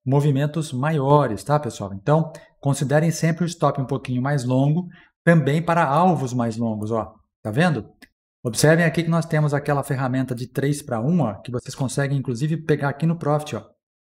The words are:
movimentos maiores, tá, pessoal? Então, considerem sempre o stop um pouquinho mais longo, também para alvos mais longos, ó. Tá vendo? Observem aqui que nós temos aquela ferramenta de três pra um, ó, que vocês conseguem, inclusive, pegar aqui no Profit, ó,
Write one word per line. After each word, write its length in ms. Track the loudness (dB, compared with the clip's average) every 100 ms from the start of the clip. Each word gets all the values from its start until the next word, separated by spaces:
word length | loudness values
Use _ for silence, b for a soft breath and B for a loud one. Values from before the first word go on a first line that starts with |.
movimentos 640 | 2 2 4 2 0 -2 -4
maiores, 720 | -4 -2 0 4 6 4 -2
tá, 160 | 0 0
pessoal? 340 | -2 -8 -8
Então, 380 | -4 2 2 2 B B -6
considerem 520 | -2 0 2 2 2
sempre 320 | 0 0 0
o 40 | -4
stop 320 | 0 -2 0
um 60 |
pouquinho 360 | -4 -4 -4 -2
mais 220 | 0 -2
longo, 440 | 0 2 2 0 -2 B B _
também 380 | 4 4 4 0
para 240 | 0 0
alvos 480 | 2 4 4 2 -2
mais 240 | -2 -2 -2
longos, 320 | -4 -4 -4
ó. 240 | -4 -4 -12 _ _
Tá 80 | -4
vendo? 360 | 0 0 0 -6 _ -20 _ _ _
Observem 420 | -6 2 4 4
aqui 180 | 2 0
que 60 | 0
nós 160 | -2
temos 280 | 0 0 0
aquela 300 | 0 -2 -2
ferramenta 500 | -2 -4 -2 -2 -2
de 140 | -6 -6
três 340 | -2 -2 -2
pra 180 | -4 -2
um, 220 | 0 2
ó, 120 | 0
que 160 | -4 -8
vocês 240 | -8 -8
conseguem, 420 | -6 -4 -2 -2 -2
inclusive, 400 | -4 -4 -2 -2
pegar 320 | -2 0 0
aqui 160 | -2
no 120 | -2 0
Profit, 400 | 0 -2 -2 -10
ó, 80 | -12 _ _ _